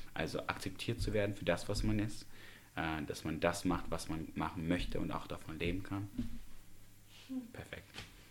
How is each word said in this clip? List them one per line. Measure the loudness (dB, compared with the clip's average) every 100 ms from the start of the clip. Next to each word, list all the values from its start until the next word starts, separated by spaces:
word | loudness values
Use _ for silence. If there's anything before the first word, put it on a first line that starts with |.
| -4
Also | -2 0 0 0
akzeptiert | -2 -2 -2 -2 0
zu | 2
werden | 4 4
für | 2
das, | 2 4 2
was | 2
man | 4 4
ist, | 4 -2 -8 -12 -14 -16 -8 0
äh, | 0 2 0
dass | -2
man | -2 4
das | 6 6
macht, | 4 4 2
was | 0 0
man | -2 0
machen | 0 0 2 2
möchte | 2 2 2
und | 2
auch | 0 -2
davon | -6 -6 -2
leben | 0 0
kann. | 0 -2 -2 -2 -2 -2 -4 -8 -10 -12 -14 -16 -18 -16 -8 -8 -6
Perfekt. | -8 -8 -10 -10 -12 -12 -14 -18